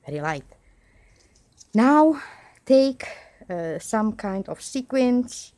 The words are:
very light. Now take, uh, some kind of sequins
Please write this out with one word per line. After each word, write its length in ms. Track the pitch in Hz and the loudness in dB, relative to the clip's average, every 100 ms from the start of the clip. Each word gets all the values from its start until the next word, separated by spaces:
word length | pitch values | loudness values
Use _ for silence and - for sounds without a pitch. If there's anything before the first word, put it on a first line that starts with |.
| - | -10
very 160 | 147 | -8
light. 240 | 151 151 - _ _ _ _ _ _ _ _ _ _ _ - | -6 -8 -12 _ _ _ _ _ _ _ _ _ _ _ -4
Now 480 | 208 254 294 311 294 - - - _ - | 2 4 6 6 2 -6 -20 -20 _ 2
take, 420 | 269 269 254 - - - _ - | 4 4 -2 -14 -16 -20 _ -12
uh, 300 | 180 165 160 | -8 -8 -8
some 340 | - 220 214 | -4 -2 -2
kind 340 | 214 202 190 196 | -4 -8 -8 -8
of 120 | - | -12
sequins 920 | - 277 254 262 247 247 240 - - | -10 -10 -4 0 2 2 -2 -10 -20